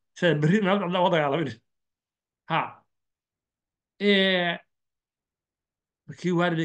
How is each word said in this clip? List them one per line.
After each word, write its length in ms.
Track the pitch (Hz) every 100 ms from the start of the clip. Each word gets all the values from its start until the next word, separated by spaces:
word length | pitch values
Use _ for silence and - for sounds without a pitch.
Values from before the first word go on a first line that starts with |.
| _ -
Sida 180 | 180
berri 240 | 147 151 214
meel 180 | 185 202
cidla 200 | 180 180
wada 160 | 180 170
dagaalamo 260 | 147 147
idin. 160 | 143 113 _ _ _ _ _ _ _ _ -
Ha. 100 | 160 123 - _ _ _ _ _ _ _ _ _ _ _ -
Ee, 580 | 202 196 190 185 175 170 _ _ _ _ _ _ _ _ _ _ _ _ _ _ -
kii 240 | 139 175
waalid, 280 | 170 175 165